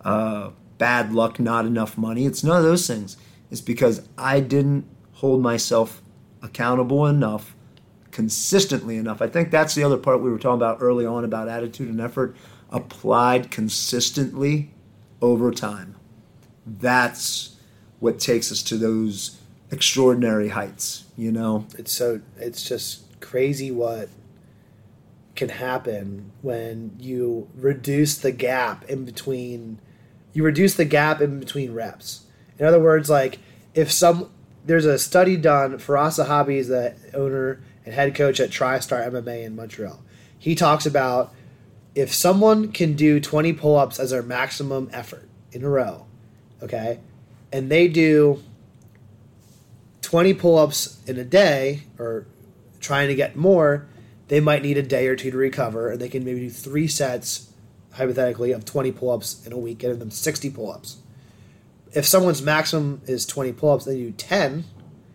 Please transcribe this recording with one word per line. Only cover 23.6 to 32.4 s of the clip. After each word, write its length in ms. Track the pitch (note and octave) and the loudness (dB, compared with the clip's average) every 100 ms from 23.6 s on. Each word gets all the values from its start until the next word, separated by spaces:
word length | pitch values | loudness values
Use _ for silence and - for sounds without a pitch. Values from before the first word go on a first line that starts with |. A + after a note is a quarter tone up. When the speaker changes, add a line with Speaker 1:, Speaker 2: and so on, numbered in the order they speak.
| C3+ | -4
Speaker 2:
what 380 | A#2+ A#2 A2+ G#2 - - - - - _ _ - - _ - _ - | -4 -4 -4 -10 -16 -20 -20 -20 -20 _ _ -20 -20 _ -20 _ -8
can 140 | B2 | -8
happen 800 | - B2+ B2+ A#2+ G#2 G2+ G2 G2+ - | -6 -6 -4 -6 -8 -8 -12 -16 -12
when 560 | C3+ A#2 A2+ A2+ A2+ G#2 | -8 -6 -8 -10 -12 -14
you 500 | B2+ B2+ A#2+ A#2 G2+ | -10 -4 -4 -4 -8
reduce 640 | C3 C3+ C3+ C#3 C#3+ D3+ - | -2 0 0 -2 2 2 2
the 160 | C3+ | -2
gap 520 | B2 B2+ B2+ A#2+ G2 - | 0 -2 0 -2 -4 -8
in 180 | C3+ | -8
between, 760 | B2+ A2 C#3 B2+ B2 A#2+ A2+ A2 - - - - _ | -8 -10 -6 -6 -6 -10 -12 -16 -18 -20 -20 -20 _
you 100 | D#3 | 0
reduce 320 | D#3 D3 G3 | 2 4 2
the 100 | F#3+ | 4
gap 360 | D#3 D3 D3+ D3+ | 2 4 2 2
in 180 | D3 C#3 | 0 -2
between 360 | B2+ C#3+ B2+ | -8 -8 -8
reps. 500 | A2+ A2 - - - - _ | -8 -10 -12 -16 -16 -20 _